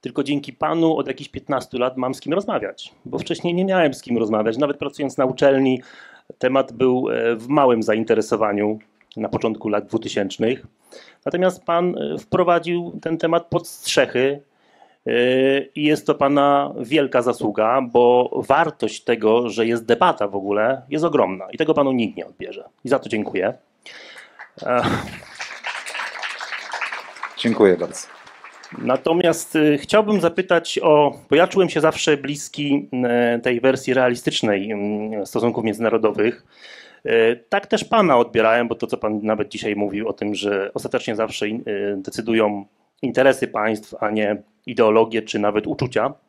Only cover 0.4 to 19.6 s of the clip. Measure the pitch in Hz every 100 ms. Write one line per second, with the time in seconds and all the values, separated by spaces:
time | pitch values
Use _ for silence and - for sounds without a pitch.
0.4 | 143 123 156 165 165 156 135 131 135 135
1.4 | - 135 - 120 123 127 127 127 - 170
2.4 | 202 185 104 - - _ - 127 - 165
3.4 | 175 175 190 185 156 131 - 120 113 107
4.4 | 107 113 143 143 143 - 143 - 131 127
5.4 | 143 135 135 127 - - - - _ -
6.4 | 127 135 131 117 127 127 113 117 117 117
7.4 | 120 147 135 120 110 110 110 110 104 113
8.4 | 107 101 104 107 _ _ _ - 107 113
9.4 | 117 107 110 104 104 110 110 - 98 -
10.4 | 110 131 - _ _ - - _ - 175
11.4 | 185 180 - 170 180 - 143 156 - 185
12.4 | 175 170 170 175 170 165 165 165 165 170
13.4 | 170 175 175 - - - 127 123 131 143
14.4 | _ _ _ _ _ _ - 117 123 127
15.4 | 131 139 139 - 147 151 - 143 139 143
16.4 | 143 143 143 - 120 151 139 - 120 117
17.4 | 107 104 110 131 123 120 120 123 123 -
18.4 | 113 139 160 - 107 - - 113 107 113
19.4 | 123 101